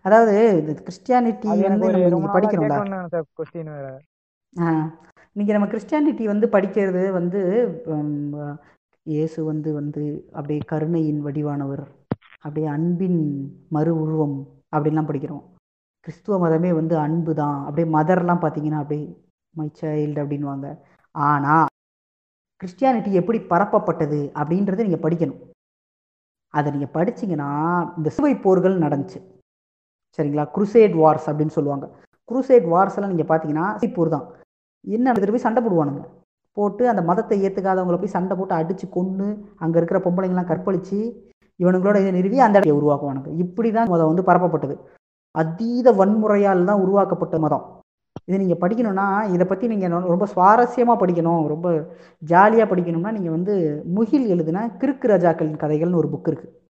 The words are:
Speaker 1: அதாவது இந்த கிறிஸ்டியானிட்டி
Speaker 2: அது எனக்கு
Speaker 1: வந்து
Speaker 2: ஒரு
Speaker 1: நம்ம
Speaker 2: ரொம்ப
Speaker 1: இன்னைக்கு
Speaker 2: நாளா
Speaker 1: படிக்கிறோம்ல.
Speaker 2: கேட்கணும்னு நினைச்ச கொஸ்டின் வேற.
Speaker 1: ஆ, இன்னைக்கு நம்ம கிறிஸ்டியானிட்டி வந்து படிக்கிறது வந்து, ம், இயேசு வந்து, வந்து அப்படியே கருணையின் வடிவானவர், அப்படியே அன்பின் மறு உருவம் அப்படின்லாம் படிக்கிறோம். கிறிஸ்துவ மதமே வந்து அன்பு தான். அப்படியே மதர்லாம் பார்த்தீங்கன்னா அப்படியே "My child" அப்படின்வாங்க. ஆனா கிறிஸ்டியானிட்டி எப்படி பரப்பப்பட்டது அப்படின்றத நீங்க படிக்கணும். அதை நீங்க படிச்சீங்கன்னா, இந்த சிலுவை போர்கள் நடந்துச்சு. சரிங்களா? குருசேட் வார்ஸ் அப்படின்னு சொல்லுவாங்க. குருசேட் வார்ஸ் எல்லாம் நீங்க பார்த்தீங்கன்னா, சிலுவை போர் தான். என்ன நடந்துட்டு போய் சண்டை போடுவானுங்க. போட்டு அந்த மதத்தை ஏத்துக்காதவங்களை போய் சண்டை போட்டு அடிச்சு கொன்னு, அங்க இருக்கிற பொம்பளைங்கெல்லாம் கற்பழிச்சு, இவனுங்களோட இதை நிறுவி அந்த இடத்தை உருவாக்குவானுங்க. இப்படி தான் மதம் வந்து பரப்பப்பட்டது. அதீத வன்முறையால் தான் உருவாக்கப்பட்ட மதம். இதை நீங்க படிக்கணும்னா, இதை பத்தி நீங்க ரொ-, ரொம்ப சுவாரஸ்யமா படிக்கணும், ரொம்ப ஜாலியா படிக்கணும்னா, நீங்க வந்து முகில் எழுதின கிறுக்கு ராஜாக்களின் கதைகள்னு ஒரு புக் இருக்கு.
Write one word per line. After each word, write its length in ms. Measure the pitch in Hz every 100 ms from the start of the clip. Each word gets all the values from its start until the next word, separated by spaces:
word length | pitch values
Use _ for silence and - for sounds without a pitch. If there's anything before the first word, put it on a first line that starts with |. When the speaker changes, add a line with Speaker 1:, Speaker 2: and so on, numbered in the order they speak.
Speaker 1:
அதாவது 560 | 190 220 226 202 226 175
இந்த 240 | 151 -
கிறிஸ்டியானிட்டி 640 | - 175 - 247 233 208 214
Speaker 2:
அது 140 | 202
எனக்கு 60 | 196
Speaker 1:
வந்து 180 | 202 185
Speaker 2:
ஒரு 240 | 190 180
Speaker 1:
நம்ம 160 | 170 156
Speaker 2:
ரொம்ப 140 | 185
Speaker 1:
இன்னைக்கு 180 | 214 190
Speaker 2:
நாளா 180 | 156 143
Speaker 1:
படிக்கிறோம்ல. 100 | 202
Speaker 2:
கேட்கணும்னு 200 | 190 175
நினைச்ச 160 | 170 151
கொஸ்டின் 300 | - 156 170
வேற. 380 | 156 147 135 131 _ _ _ _ _ 175
Speaker 1:
ஆ, 320 | 170 160 156 160 - _ _
இன்னைக்கு 200 | 202 208
நம்ம 140 | 208 202
கிறிஸ்டியானிட்டி 560 | 226 - 302 294 220
வந்து 240 | 220 208 226
படிக்கிறது 640 | 202 196 214 196 180 190
வந்து, 560 | 180 175 196 180 214 226 160 -
ம், 720 | 156 151 147 147 147 147 147 _ _ _ _
இயேசு 400 | - 151 160 160
வந்து, 300 | 156 156 151
வந்து 520 | 147 147 147 147 151 -
அப்படியே 280 | - 143 151
கருணையின் 640 | 143 156 156 170 156 147
வடிவானவர், 680 | 147 143 147 143 139 139 139 _ _ - _ -
அப்படியே 260 | 156 156 156
அன்பின் 840 | 147 170 175 185 175 147 139 139 - _
மறு 320 | 151 160 160
உருவம் 460 | 156 156 147 139 139 _ _ 156
அப்படின்லாம் 340 | 151 156 151
படிக்கிறோம். 320 | 139 143 147 - _ _ _ _ _
கிறிஸ்துவ 400 | - - - 196
மதமே 340 | 165 160 180
வந்து 240 | 160 160 160
அன்பு 360 | 147 165 160
தான். 320 | 156 147 143 139
அப்படியே 280 | 147 165
மதர்லாம் 480 | 156 156 180 175 175
பார்த்தீங்கன்னா 360 | 160 151 151 151
அப்படியே 460 | 147 151 147 - _ _ _ 160
"My 160 | 151 -
child" 360 | 156 151 151 147
அப்படின்வாங்க. 580 | 143 143 143 139 139 156 _ _ _
ஆனா 540 | 156 143 147 139 160 151 _ _ _ _ _ _ _ _ _
கிறிஸ்டியானிட்டி 480 | 185 - 269 233 202
எப்படி 280 | 190 180 226
பரப்பப்பட்டது 920 | - 175 202 214 - 165 151 147 143
அப்படின்றத 540 | - 147 175 196 190 214
நீங்க 220 | 160 156
படிக்கணும். 320 | 170 165 - - _ _ _ _ _ _ _ _ _ _
அதை 220 | 151 147
நீங்க 160 | 139 143
படிச்சீங்கன்னா, 880 | 160 185 - 202 156 143 147 160 175 175 -
இந்த 120 | 151
சிலுவை 260 | - 294 220
போர்கள் 440 | 196 185 180 190
நடந்துச்சு. 560 | 151 143 131 - - _ _ _ _ _ _ _ _ -
சரிங்களா? 300 | 147 147 147 -
குருசேட் 400 | 208 226 208 165
வார்ஸ் 300 | 156 156 -
அப்படின்னு 240 | 151 151
சொல்லுவாங்க. 400 | 160 143 139 139 - _ _ -
குருசேட் 360 | 240 262 247 170
வார்ஸ் 280 | 170 196 196
எல்லாம் 180 | 202
நீங்க 220 | 175 151 160
பார்த்தீங்கன்னா, 400 | 156 151 185 214
சிலுவை 160 | 214
போர் 180 | 175 160
தான். 200 | 151 - - _ _ _ _ 190
என்ன 240 | 214 254
நடந்துட்டு 180 | 226 196
போய் 80 | 240
சண்டை 280 | 240 240 226
போடுவானுங்க. 380 | 170 143 143 - - _ _ _
போட்டு 380 | - 208 202 247
அந்த 120 | 202
மதத்தை 440 | 170 196 214 202 190
ஏத்துக்காதவங்களை 520 | 190 190 190 180 180
போய் 100 | 196
சண்டை 300 | 180 185 190
போட்டு 180 | 190 170
அடிச்சு 340 | 160 185 180 180
கொன்னு, 460 | 185 190 196 208 - -
அங்க 220 | 165 165
இருக்கிற 220 | 170 190
பொம்பளைங்கெல்லாம் 480 | 180 180 185 180 175
கற்பழிச்சு, 680 | 160 - 185 - 202 226 - - _ _ -
இவனுங்களோட 360 | 180 180 190 208
இதை 120 | 190
நிறுவி 280 | 180 190 254
அந்த 200 | 233 202
இடத்தை 120 | 165
உருவாக்குவானுங்க. 680 | 143 147 143 143 135 139 156
இப்படி 340 | 180 233 226
தான் 160 | 214 233
மதம் 200 | 170 156
வந்து 160 | 175
பரப்பப்பட்டது. 540 | 185 175 180 156 139 143 - _ _ _ _
அதீத 600 | 160 160 165 226 240 247
வன்முறையால் 720 | 202 190 220 214 202 202 185
தான் 180 | 180 208
உருவாக்கப்பட்ட 580 | 185 196 190 185 196 160
மதம். 420 | 156 139 - - _ _ _ - -
இதை 200 | 190 190
நீங்க 220 | 170 185
படிக்கணும்னா, 680 | 226 226 190 196 196 214
இதை 120 | 180 185
பத்தி 220 | 190 240
நீங்க 200 | 214 185
ரொ-, 300 | 170 180 180
ரொம்ப 100 | 202 185
சுவாரஸ்யமா 640 | 185 226 240 254 240 220
படிக்கணும், 480 | 185 170 165 170 151
ரொம்ப 240 | 151 175 160 165 - - _ 151
ஜாலியா 400 | 170 208 226 208
படிக்கணும்னா, 460 | 180 175 170 196
நீங்க 180 | 220 175
வந்து 520 | 160 185 202 160 147 165
முகில் 420 | 190 226 302 233
எழுதின 480 | 180 160 180 233 -
கிறுக்கு 280 | 269 277 254
ராஜாக்களின் 500 | 190 170 165 156 151
கதைகள்னு 380 | 151 151 170 175
ஒரு 120 | 147
புக் 200 | 143 -
இருக்கு. 380 | - - _ _